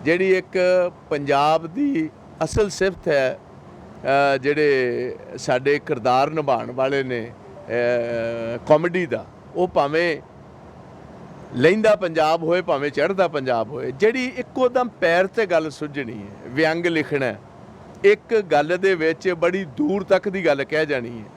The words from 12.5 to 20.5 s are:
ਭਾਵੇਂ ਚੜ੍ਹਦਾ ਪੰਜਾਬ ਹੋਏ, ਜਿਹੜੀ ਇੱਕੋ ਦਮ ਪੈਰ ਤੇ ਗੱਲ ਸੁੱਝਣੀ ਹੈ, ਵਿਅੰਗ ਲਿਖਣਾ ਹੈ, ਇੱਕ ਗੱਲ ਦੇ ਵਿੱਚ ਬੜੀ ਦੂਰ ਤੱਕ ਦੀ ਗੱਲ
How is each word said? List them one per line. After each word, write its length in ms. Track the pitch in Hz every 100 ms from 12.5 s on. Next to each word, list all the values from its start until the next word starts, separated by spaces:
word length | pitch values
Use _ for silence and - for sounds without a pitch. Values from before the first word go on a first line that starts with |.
| 175
ਭਾਵੇਂ 300 | 180 143 143
ਚੜ੍ਹਦਾ 360 | 143 156 190 180
ਪੰਜਾਬ 420 | 147 131 117 107
ਹੋਏ, 220 | 117 127
ਜਿਹੜੀ 400 | 135 208 240 254 254
ਇੱਕੋ 320 | 247 - 254
ਦਮ 200 | 247 247
ਪੈਰ 380 | - 175 170 190
ਤੇ 180 | - 208
ਗੱਲ 240 | 170 156
ਸੁੱਝਣੀ 480 | 139 151 143 123 107
ਹੈ, 120 | 101 104 -
ਵਿਅੰਗ 400 | 127 160 165 170
ਲਿਖਣਾ 400 | 160 147 147 131
ਹੈ, 140 | 101 - - - - - -
ਇੱਕ 380 | 196 208 - 226
ਗੱਲ 360 | 190 151 147 180
ਦੇ 180 | 196 185
ਵਿੱਚ 340 | 156 160 190
ਬੜੀ 360 | 175 170 190 180
ਦੂਰ 380 | 127 285 196
ਤੱਕ 260 | 190 190 202
ਦੀ 160 | 190
ਗੱਲ 180 | 165